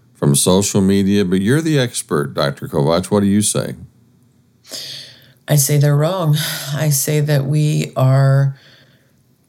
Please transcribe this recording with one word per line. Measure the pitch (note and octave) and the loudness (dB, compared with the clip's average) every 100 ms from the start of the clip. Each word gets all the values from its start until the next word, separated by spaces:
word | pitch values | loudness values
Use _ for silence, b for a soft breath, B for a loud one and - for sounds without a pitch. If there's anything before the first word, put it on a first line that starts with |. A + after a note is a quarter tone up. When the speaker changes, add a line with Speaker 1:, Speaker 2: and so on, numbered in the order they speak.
| b | b
Speaker 1:
from | _ D2 C#2+ | _ 0 2
social | - F#2 G2+ G#2+ | 2 2 2 0
media, | F#2+ G2 G2 G2+ | 2 2 2 0
but | F#2+ F#2+ | 0 0
you're | G2 C#3+ | 0 0
the | E3 D3+ | 0 0
expert, | A#2+ - - D2+ C#2+ | -2 -6 -4 -4 -4
Doctor | C2 D2 C#2+ - | -2 -4 -4 -6
Kovach. | D#2+ C#2+ E2 F#2 | -2 0 0 0
What | G#2 | 0
do | G2 | 2
you | G2+ | 0
say? | G#2 - - - - _ _ _ _ _ _ _ B B B B B B B B - | 0 -2 -6 -10 -18 _ _ _ _ _ _ _ B B B B B B B B -2
Speaker 2:
I | D3 | 0
say | C#3 D3 | 2 2
they're | D3 C#3+ | 2 2
wrong. | D#3 F#3+ D#3+ D3+ D3+ B B | 0 -2 0 0 -2 B B
I | D3 D#3 | -4 -2
say | C#3 - D3+ | -2 0 -2
that | D3 D3 C#3 | 0 0 0
we | D3+ D3+ D#3 - - | 0 0 0 -2 0
are | C3 C3+ C3+ C3+ C#3 C3+ b b b b b b _ _ | 2 4 4 4 2 -2 b b b b b b _ _